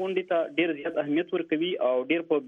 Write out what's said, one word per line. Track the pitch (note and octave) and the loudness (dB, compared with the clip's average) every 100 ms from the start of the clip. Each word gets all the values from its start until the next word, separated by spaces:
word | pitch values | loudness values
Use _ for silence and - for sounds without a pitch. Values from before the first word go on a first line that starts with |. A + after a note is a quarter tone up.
غونډې | F#3 F#3 F#3 | -2 -2 0
ته | E3+ D#3 C#3+ | 0 0 0
ډېر | E3+ D3 | 0 0
زیات | D#3+ D#3+ | -4 -2
اهمیت | D3 D3 F3+ | 0 0 0
ورکوي | F3+ E3 D#3 F3 F3+ B2 | -4 -2 0 0 0 2
او | B2+ | 2
ډېر | B2+ E3 E3 | 2 -2 2
په | D3+ | 0